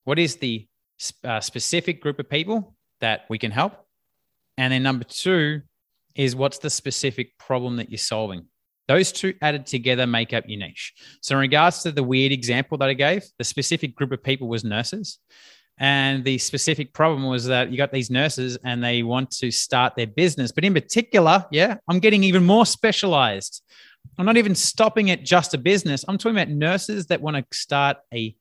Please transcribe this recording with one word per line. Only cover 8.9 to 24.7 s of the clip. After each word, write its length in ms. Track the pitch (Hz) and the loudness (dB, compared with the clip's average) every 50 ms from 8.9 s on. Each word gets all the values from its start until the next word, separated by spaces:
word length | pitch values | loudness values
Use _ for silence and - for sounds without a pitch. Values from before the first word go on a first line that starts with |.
| 143 180 185 - | 4 4 4 2
two 220 | - - - 190 190 - | -2 -4 -4 -4 -4 -2
added 240 | 151 151 147 143 131 | -2 -2 -2 -2 -4
together 400 | - 139 123 117 127 123 123 127 | -6 -6 -2 0 0 0 0 0
make 260 | 120 117 113 113 - | 0 0 -2 -2 -2
up 120 | 120 113 - - | -4 -4 -4 -6
your 100 | 107 101 | -8 -10
niche. 360 | 92 80 - - - - - _ - - - _ | -10 -10 -10 -14 -16 -16 -18 _ -20 -20 -18 _
So 140 | - - 139 | -4 -2 0
in 40 | 139 | 0
regards 420 | 135 131 143 151 165 180 175 - | 2 4 4 4 4 4 2 0
to 100 | - 170 | -4 -4
the 100 | 143 143 | -2 -2
weird 300 | 131 123 131 131 135 135 | 0 0 2 2 2 2
example 460 | 139 131 117 123 120 131 139 - 160 139 | 0 -2 -2 -2 -2 -2 -2 -4 -4 -2
that 100 | 139 135 | -2 -2
I 60 | 135 | 0
gave, 280 | 127 143 151 185 208 - - _ | 0 0 0 0 -2 -4 -10 _
the 80 | - 117 | -8 -8
specific 500 | - - 143 135 - 170 - - 131 - | -6 -4 -4 -2 -2 -2 -2 -4 -6 -6
group 180 | - 143 123 | -6 -4 -4
of 100 | 135 - | -4 -4
people 260 | - 139 139 139 131 117 | -2 -4 -4 -2 -4 -6
was 160 | 117 110 110 | -6 -4 -4
nurses. 540 | 110 104 110 120 - 185 220 202 - - - _ _ _ - - - - _ _ _ _ - | -4 -4 -4 -4 -6 -8 -8 -10 -12 -14 -18 _ _ _ -20 -20 -20 -20 _ _ _ _ -2
And 460 | 135 139 139 139 135 135 135 135 123 | 0 2 2 2 0 0 -2 -2 -2
the 140 | 135 131 123 | -2 -2 -2
specific 540 | - - - 139 - 160 151 151 139 - | -2 -4 -4 -2 -2 -2 -2 -2 -4 -6
problem 320 | - - 156 165 156 135 135 | -2 0 2 2 2 0 -2
was 200 | 131 127 120 120 | -2 -2 -2 -2
that 240 | 127 127 123 127 - | 0 0 0 0 -2
you 60 | 127 | -2
got 160 | 131 143 139 | -2 -2 -2
these 180 | 139 135 120 107 | -2 -4 -4 -2
nurses 480 | 127 131 147 - - 131 127 127 123 123 - | 0 0 0 0 -2 -4 -6 -6 -6 -6 -6
and 180 | 127 120 120 | -4 -4 -2
they 200 | 120 120 120 120 | -2 0 0 0
want 280 | 117 117 123 131 131 - | 0 0 -2 -2 -2 -4
to 180 | - - 131 120 | -6 -6 -4 -4
start 440 | 110 - - - 135 123 127 123 - | -2 -4 -2 0 2 2 2 2 0
their 100 | 120 117 | -2 -4
business. 440 | 110 104 151 180 175 143 139 127 113 | -2 0 2 2 2 2 0 -4 -4
But 140 | - 156 170 | -2 0 0
in 100 | 202 185 | 2 2
particular, 720 | 151 - - - 233 233 - - 202 165 156 175 196 180 - | 0 -2 0 0 -2 0 4 4 6 6 6 6 4 2 0
yeah, 260 | 147 151 180 233 208 - - - | 0 2 2 2 0 -4 -2 0
I'm 120 | 175 180 | 2 4
getting 240 | 180 214 208 202 190 | 4 4 6 6 4
even 200 | 190 180 185 175 | 6 6 6 6
more 220 | 180 202 233 226 | 8 6 6 6
specialized. 960 | - - - - 220 - - 202 190 160 139 127 110 101 98 - - - - - _ _ - - - _ _ - - - - | 4 2 0 0 0 0 0 0 2 2 4 2 2 0 -4 -8 -12 -14 -18 -20 _ _ -20 -20 -20 _ _ -20 -12 -6 0
I'm 80 | 180 | 2
not 100 | 214 226 | 4 4
even 180 | 233 220 208 180 | 4 4 4 2
stopping 560 | - - - | 0 0 0